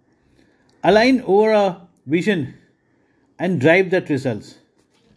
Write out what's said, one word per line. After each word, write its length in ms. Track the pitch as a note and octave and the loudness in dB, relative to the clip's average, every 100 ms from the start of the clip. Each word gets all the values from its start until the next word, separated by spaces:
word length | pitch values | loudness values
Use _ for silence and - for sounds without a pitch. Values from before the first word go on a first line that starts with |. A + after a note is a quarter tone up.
| _ _ _ _ _ _ _ _ | _ _ _ _ _ _ _ _
align 380 | D#3+ G#3+ B3 B3+ | 2 2 4 0
over 320 | - G3 A3 | 0 0 2
our 360 | G#3+ G3 E3+ - _ B2 | 2 0 -4 -18 _ -4
vision 480 | E3+ G#3 F#3 B2 - _ _ _ _ _ _ _ - | -2 0 -2 -4 -12 _ _ _ _ _ _ _ -8
and 220 | E3+ E3 | -4 0
drive 300 | C#3+ F3+ F#3 | 2 2 0
that 180 | F3+ F3+ | -4 -2
results. 480 | C#3 D3 A#2+ - - _ _ _ _ _ | -6 -4 -8 -12 -20 _ _ _ _ _